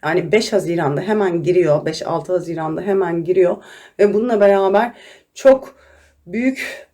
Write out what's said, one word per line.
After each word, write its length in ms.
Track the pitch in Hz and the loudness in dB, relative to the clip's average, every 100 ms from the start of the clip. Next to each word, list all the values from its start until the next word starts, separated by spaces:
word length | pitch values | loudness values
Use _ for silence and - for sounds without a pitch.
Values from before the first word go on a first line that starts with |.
yani 280 | 147 175 165 | -2 -4 0
beş 200 | 208 233 | 0 0
Haziran'da 480 | 208 160 170 151 143 | -2 -2 -2 -2 -4
hemen 420 | 185 214 196 170 | -2 -2 0 -2
giriyor, 440 | 156 180 165 151 123 | 0 2 4 2 0
beş 200 | - - | -6 -6
altı 260 | 165 160 | -6 -2
Haziran'da 480 | 185 160 160 160 160 | -4 -4 -8 -6 -6
hemen 440 | 185 196 180 170 | -2 -2 -2 -4
giriyor 320 | 165 185 175 202 - - - - | -2 2 2 0 -10 -20 -20 0
ve 160 | 208 | 2
bununla 260 | 202 240 220 | 2 0 2
beraber 520 | 202 196 196 202 240 - - - _ | 4 4 2 2 0 -6 -20 -20 _
çok 420 | - 269 262 - _ _ _ _ _ - | 2 4 4 0 _ _ _ _ _ -10
büyük 640 | 196 254 262 - - - | -4 -2 -4 -10 -12 -18